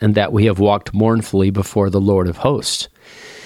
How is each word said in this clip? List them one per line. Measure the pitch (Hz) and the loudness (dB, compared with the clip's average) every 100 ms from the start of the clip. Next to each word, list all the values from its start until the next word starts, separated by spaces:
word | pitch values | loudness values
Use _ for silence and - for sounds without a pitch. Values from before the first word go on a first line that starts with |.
and | 107 | 0
that | 104 95 | 2 2
we | 107 110 | 2 2
have | 92 | 2
walked | 101 101 - | 2 2 -2
mournfully | 101 110 113 107 98 95 | 0 2 0 0 0 0
before | 101 95 107 98 | 0 -2 -2 0
the | 98 | 0
Lord | 101 95 90 | 2 2 0
of | 82 | -2
hosts?' | 127 143 - - - _ - - - - | -2 -2 -4 -8 -10 _ -20 -20 -20 -20